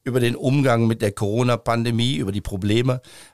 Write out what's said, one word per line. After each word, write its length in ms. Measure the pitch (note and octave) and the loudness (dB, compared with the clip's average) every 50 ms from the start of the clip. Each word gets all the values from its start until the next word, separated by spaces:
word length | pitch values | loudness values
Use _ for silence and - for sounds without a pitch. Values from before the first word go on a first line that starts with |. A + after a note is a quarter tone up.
| _ | _
über 160 | C3 A#2+ B2+ | -2 0 0
den 160 | A#2+ A#2 B2 | 2 0 0
Umgang 500 | - - C3 C3+ D3 C3 C3 A#2+ A#2 A#2 | 0 0 0 2 2 4 2 2 4 2
mit 160 | A2+ A2+ A2+ | 2 2 0
der 80 | A2 G#2 | -2 -2
Corona-Pandemie, 1080 | G2+ - G#2+ G2+ G#2 A#2+ B2 B2 A#2+ A2+ - B2+ A#2 A#2 A2+ A#2+ A#2 A2 A#2+ B2 C#3+ D3+ | -2 -2 -2 -2 0 0 2 0 0 0 -2 -2 -2 0 0 0 0 0 0 0 -2 -2
über 120 | C3+ F#2+ | -4 -4
die 100 | G2 G#2 | -6 -6
Probleme, 640 | - - G2+ F#2+ G2 G2+ G#2+ A#2 B2 C3 B2+ B2+ - - - - - - | -6 -6 -6 -4 0 0 2 2 2 0 -2 -4 -6 -14 -20 -20 -20 -20